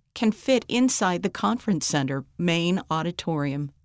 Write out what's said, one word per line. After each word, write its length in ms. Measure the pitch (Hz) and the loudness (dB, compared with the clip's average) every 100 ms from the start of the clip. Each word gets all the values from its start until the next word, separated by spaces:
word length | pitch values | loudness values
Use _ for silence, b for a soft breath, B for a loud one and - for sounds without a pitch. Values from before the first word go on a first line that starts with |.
| _ | _
can 180 | - 220 | -2 0
fit 320 | 214 - 262 - | 0 2 0 2
inside 560 | 240 254 - 196 175 | 2 2 2 0 0
the 60 | 190 | -2
conference 560 | - 202 233 - 190 | 0 0 0 0 0
center 400 | - 151 135 139 - - | 0 0 0 -2 -6 -4
main 420 | 175 170 170 185 - | 0 2 2 0 0
auditorium. 800 | 160 165 175 - 156 143 143 143 - | -2 -2 -4 -4 -2 -2 -2 -6 -8